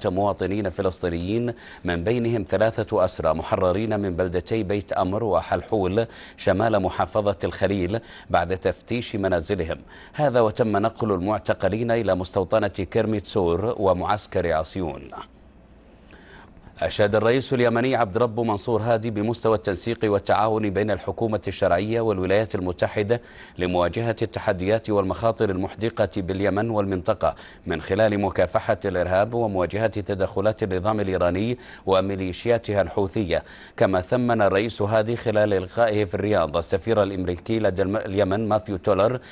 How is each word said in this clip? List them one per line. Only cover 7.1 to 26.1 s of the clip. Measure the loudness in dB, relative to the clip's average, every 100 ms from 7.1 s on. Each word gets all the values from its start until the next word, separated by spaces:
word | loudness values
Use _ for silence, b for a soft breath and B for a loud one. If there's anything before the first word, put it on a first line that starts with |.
| 0 0 0
الخليل، | -2 -2 0 0 0 -2 B B B
بعد | 0 2 0
تفتيش | -2 -2 -4 -6 -4 -2
منازلهم. | 0 0 0 -2 -4 -6 -12 B B
هذا | -2 2 4
وتم | 2 2 0 2
نقل | 0 0 -2
المعتقلين | 0 0 -2 -2 0 0 0 0
إلى | 0 2 0
مستوطنة | 0 -2 0 0 0
كرمي | -4 -2 0 0 -2
تسور | -2 0 0 0 -2 0
ومعسكر | 0 2 0 -4 -4 -2 0
عصيون. | 0 -2 -4 -6 -6 -12 -16 -18 -20 -20 -20 -20 -20 -20 B B B B B B -20 -16 -4
أشاد | -2 2 2 4
الرئيس | 4 2 2
اليمني | 2 2 2 2 0
عبد | 0 2
رب | 0 0
منصور | -2 -2 0 0
هادي | 2 0 0
بمستوى | -2 -2 0 2 2
التنسيق | 0 -2 -2 -2
والتعاون | 2 2 2 2 2 2 0
بين | 0 0
الحكومة | -2 -4 -4 -2 -2 -4
الشرعية | 0 2 2 2 0
والولايات | 0 0 2 2 2 -2
المتحدة | -4 -2 -2 0 0 0 B B B B
لمواجهة | -2 2 0 0 -2 -2
التحديات | -4 -4 -2 0 2 0 2
والمخاطر | 0 0 0 0 2 0
المحدقة | 0 -4 -4 -4 0 -2